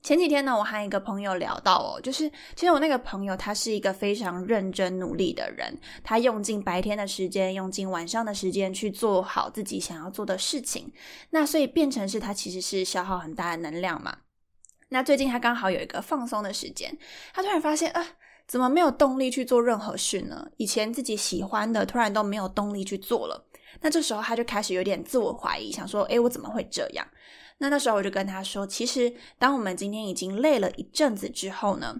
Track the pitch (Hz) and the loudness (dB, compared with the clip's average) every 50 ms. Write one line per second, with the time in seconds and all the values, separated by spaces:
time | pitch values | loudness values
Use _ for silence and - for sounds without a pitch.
0 | - - 294 339 359 311 294 277 277 269 247 214 208 233 220 214 208 202 202 196 | 4 4 4 6 6 6 4 4 4 2 2 2 0 0 -2 -4 -4 -2 -2 -2
1 | 196 - 196 196 202 196 185 180 - - - - - 196 - - - - - - | -2 -2 -4 -2 -2 -2 -2 -2 -2 -4 -4 0 4 4 4 4 2 -2 -6 -6
2 | - 254 269 - 311 302 - - - - - - 330 359 330 277 302 320 277 240 | -6 -6 -2 -2 -2 -2 -4 -8 -18 -16 -6 2 6 6 6 6 6 4 2 2
3 | 247 - - 196 196 196 185 190 - 208 208 208 - 226 214 208 208 196 190 196 | 0 -4 -6 -4 -4 -4 -4 -4 -4 -4 -4 -2 -2 -2 -2 0 0 0 0 2
4 | 214 202 208 220 226 180 175 180 185 202 233 208 190 190 185 - 190 180 185 185 | 0 0 0 0 -2 -4 -4 -4 0 2 2 2 2 0 0 0 0 0 0 -4
5 | 185 170 - - 190 - - - - 50 - - 60 58 - - - - - - | -4 -4 0 0 0 0 0 -2 -6 -6 -6 -6 -8 -8 -8 -12 -14 -18 -18 -16
6 | - - 220 226 240 254 226 214 202 226 220 208 202 196 175 185 190 208 208 208 | -4 2 2 4 4 4 2 2 -2 -2 -4 -2 -2 -2 0 0 0 0 -2 -2
7 | 202 196 - - 190 185 190 196 190 185 190 190 190 190 190 - 196 190 185 170 | -4 -6 -4 -4 -4 -2 0 0 0 0 0 -4 -6 -6 -4 -4 -4 -2 -4 -4
8 | 170 170 - 226 226 214 208 196 196 185 180 196 196 190 190 196 220 208 190 - | -4 -2 -2 -2 -2 -2 -4 -4 -4 -2 0 0 0 0 -2 -4 -4 -4 -2 0
9 | - 214 202 185 190 - - - - - - 220 202 - - 190 - - 175 160 | 2 4 4 4 2 2 -2 -2 -4 -2 -4 -8 -6 -4 -4 -6 -6 -6 -8 -10
10 | 156 185 196 - 208 185 185 190 - - - 277 233 - - - - - - - | -10 -10 -8 -6 -2 -2 -2 -2 -2 -2 -2 -4 -4 -4 -6 -6 -8 -12 -18 -18
11 | - - - - - _ - 320 302 294 - 320 277 262 - 330 311 277 254 233 | -20 -18 -18 -20 -10 _ 2 2 2 4 4 4 2 4 4 4 4 4 2 -2
12 | 196 196 208 220 - 196 202 - - 190 180 185 180 - - 190 185 185 - 190 | -2 -2 -2 -4 -4 -4 -6 -6 -6 -6 -6 -6 -6 -2 0 0 0 0 0 -2
13 | 180 190 190 180 165 156 156 - 170 175 170 165 170 151 156 170 185 180 165 - | -2 -2 -4 -4 -4 -8 -6 -4 -2 -2 -2 -2 -4 -6 -4 -2 -2 -2 -2 -4
14 | - - - - _ _ _ _ _ _ _ _ - _ _ _ _ _ 262 254 | -6 -8 -10 -10 _ _ _ _ _ _ _ _ -20 _ _ _ _ _ -2 0
15 | 262 294 285 254 269 262 240 240 240 240 240 233 208 190 180 - 160 - - - | 4 4 4 4 4 0 0 2 2 2 2 2 0 0 0 0 -2 -4 -6 -8
16 | - - 320 277 240 240 233 214 208 196 214 - - - - - - - - 302 | -4 -2 -4 -4 -2 -4 -4 -4 -4 -4 -6 -6 -8 -8 -10 -10 -10 -10 -10 -12
17 | - - - - - - - - 381 403 403 320 311 302 302 302 330 - - 339 | -14 -18 -18 -18 -18 -10 -6 -4 -2 0 0 2 2 2 2 2 0 0 0 -2
18 | 339 - - _ _ - - _ _ - - 247 254 254 277 339 349 294 254 - | -4 -4 -10 _ _ -20 -20 _ _ -4 0 2 2 4 6 6 6 4 6 4
19 | 294 269 254 262 262 254 247 269 254 240 254 240 233 247 233 208 214 214 - 202 | 4 4 4 2 0 0 0 -2 2 4 4 6 6 6 2 2 0 -6 -4 -2
20 | - - - 190 - - 78 78 - - - - 220 202 - 226 214 220 233 269 | -2 -2 -2 -2 -4 -6 -8 -10 -12 -14 -6 -4 -2 0 0 0 0 0 -2 -4
21 | 254 240 214 208 - - 185 - 196 196 - 214 208 226 226 214 196 196 - 240 | -2 -2 -2 -2 -2 -2 -2 -2 -4 -2 -2 -2 0 2 2 2 0 0 2 2
22 | 226 208 202 214 208 202 202 214 190 185 - 214 208 208 202 196 196 196 196 190 | 2 2 2 2 2 2 0 -2 -4 -2 -2 -2 -2 -2 -4 -4 -4 -6 -6 -8
23 | 196 - - - 107 78 - - _ _ - - - - - - - 311 311 330 | -2 -2 -2 -2 0 -4 -6 -8 _ _ -20 -20 -20 -20 -16 0 0 2 2 4
24 | 302 - 226 208 214 214 233 226 240 - 226 208 214 - 185 180 190 202 190 196 | 2 2 -2 -2 -2 -2 0 0 0 0 0 -2 0 0 0 0 2 0 0 -2
25 | - - - 254 208 - - - - - - - - - - - - 196 - 208 | -4 0 2 2 2 2 0 -2 -2 -4 -2 -2 -4 -8 -8 -8 -8 -4 0 0
26 | - - - 240 233 247 240 - - - 214 233 - - - - - - - 82 | 0 4 4 4 4 4 2 -2 -8 -6 -6 -6 -6 -4 -4 -4 -4 -4 -4 -6
27 | - - _ _ - - - - - - _ _ 277 277 285 285 285 247 220 202 | -8 -8 _ _ -20 -20 -20 -20 -20 -20 _ _ 0 2 2 4 4 4 4 4
28 | 196 202 190 196 196 196 190 190 190 190 - 202 196 196 - - 226 247 - 262 | 2 0 -2 -2 -2 -2 -4 -6 -8 -6 -4 -6 -6 -6 -4 -2 -2 -2 2 2
29 | 240 240 240 - - - _ _ 247 262 277 254 214 190 185 175 196 202 208 220 | 2 2 0 -4 -20 -20 _ _ 4 4 4 4 0 -2 -2 -2 -4 -4 -4 -4
30 | 220 196 175 - 180 185 196 208 262 311 294 233 196 - - - - - _ - | -6 -6 -4 -4 -4 -4 0 2 4 6 6 6 4 0 -2 -4 -12 -6 _ 2
31 | 311 269 220 196 - - - - - 190 185 - - 202 - - - 113 104 | 2 2 2 0 -6 -8 -6 -6 -8 -6 -6 -2 0 0 0 0 -4 -8 -8